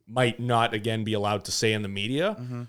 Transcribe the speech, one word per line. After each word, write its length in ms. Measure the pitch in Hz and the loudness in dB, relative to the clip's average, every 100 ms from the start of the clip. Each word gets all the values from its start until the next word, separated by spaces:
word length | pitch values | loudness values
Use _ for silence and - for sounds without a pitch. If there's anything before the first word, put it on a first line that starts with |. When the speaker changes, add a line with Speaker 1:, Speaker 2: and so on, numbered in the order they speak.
| - | -4
Speaker 1:
might 320 | 120 123 117 | 2 2 2
not, 360 | 123 117 117 | 2 4 4
again, 280 | 117 113 113 | 2 -2 -2
be 120 | 107 | 0
allowed 320 | 107 101 104 98 | 0 2 0 -2
to 40 | |
say 220 | - 113 | 0 2
in 80 | 107 | 2
the 80 | 101 | -2
media. 480 | 98 107 139 196 202 | -4 -2 0 -2 -4
Speaker 2:
Mm-hmm. 260 | 123 120 | -8 -8